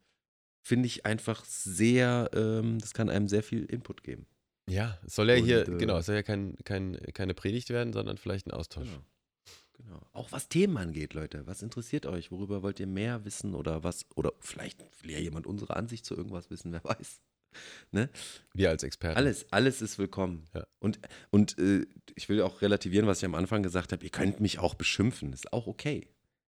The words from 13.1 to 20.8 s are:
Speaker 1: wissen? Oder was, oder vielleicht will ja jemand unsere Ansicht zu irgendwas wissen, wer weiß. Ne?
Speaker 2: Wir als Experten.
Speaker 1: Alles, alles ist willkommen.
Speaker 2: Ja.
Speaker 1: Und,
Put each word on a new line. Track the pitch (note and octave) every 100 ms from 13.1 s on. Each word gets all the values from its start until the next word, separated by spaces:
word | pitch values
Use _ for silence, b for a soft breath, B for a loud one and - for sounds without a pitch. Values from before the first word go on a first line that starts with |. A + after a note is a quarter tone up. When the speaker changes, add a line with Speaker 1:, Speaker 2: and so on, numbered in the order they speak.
| A#2+ G#2
Speaker 1:
wissen? | - -
Oder | E2 D#2 D#2+
was, | E2+ F2 - -
oder | C#2+ -
vielleicht | - - - - - _
will | D#2+
ja | D2+
jemand | D#2+ D#2+ -
unsere | G2+ - -
Ansicht | A#2 A2+ -
zu | -
irgendwas | F#2 F2 -
wissen, | E2+ F2
wer | E2+ -
weiß. | - - - _ _ _ B B B B
Ne? | G2 C3 B B B B
Speaker 2:
Wir | F#2+ F#2
als | D#2+
Experten. | C2+ - F2 D#2+
Speaker 1:
Alles, | C#3 - -
alles | G2+ C3 B2+
ist | A2 -
willkommen. | G2 - F#2 E2+ D#2+
Speaker 2:
Ja. | F2 -
Speaker 1:
Und, | _